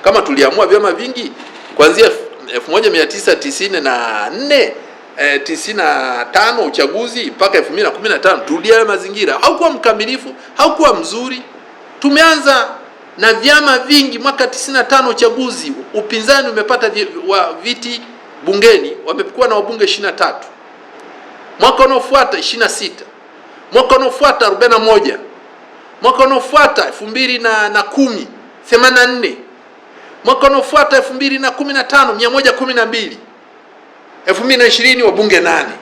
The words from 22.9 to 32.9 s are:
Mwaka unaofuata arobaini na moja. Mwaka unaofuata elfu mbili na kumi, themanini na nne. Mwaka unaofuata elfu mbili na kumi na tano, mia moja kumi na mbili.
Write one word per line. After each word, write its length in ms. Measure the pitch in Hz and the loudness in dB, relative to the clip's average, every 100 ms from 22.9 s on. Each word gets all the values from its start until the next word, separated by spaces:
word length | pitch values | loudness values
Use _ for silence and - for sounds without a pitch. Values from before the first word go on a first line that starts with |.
| - - - - - - - - | -12 -20 -20 -20 -20 -20 -20 0
Mwaka 240 | 220 262 262 | 2 4 2
unaofuata 480 | 262 - 285 - 220 | 2 2 2 4 0
arobaini 260 | 190 240 | 2 2
na 60 | 226 | 4
moja. 400 | 220 214 156 - - - - - - - - - | 4 4 2 -6 -12 -20 -20 -20 -20 -20 -20 -2
Mwaka 220 | 226 254 | 0 4
unaofuata 640 | 262 269 - 294 285 294 156 | 2 2 0 2 2 2 -4
elfu 200 | - 214 | -6 -8
mbili 320 | 226 254 247 | -4 -2 -2
na 440 | 226 220 208 208 | 0 0 0 -2
kumi, 440 | 202 - 269 214 127 - - - - | -2 0 0 0 -10 -16 -20 -20 0
themanini 300 | 233 254 247 | 4 4 4
na 80 | 247 | 2
nne. 300 | 247 202 - - - - - - - - - | 0 -6 -6 -18 -20 -20 -20 -20 -20 -20 -8
Mwaka 240 | 214 247 277 | -2 4 4
unaofuata 500 | 277 262 294 285 269 | 4 2 2 4 2
elfu 160 | 262 | 0
mbili 260 | 262 277 269 | -4 -4 -2
na 120 | 269 | -4
kumi 220 | 247 285 | -4 -4
na 100 | 277 | -4
tano, 300 | 247 277 254 | 0 2 2
mia 160 | 214 233 | 0 0
moja 220 | 262 269 | 2 0
kumi 200 | 240 262 | 0 -2
na 120 | 247 | -2
mbili. 320 | 220 | -2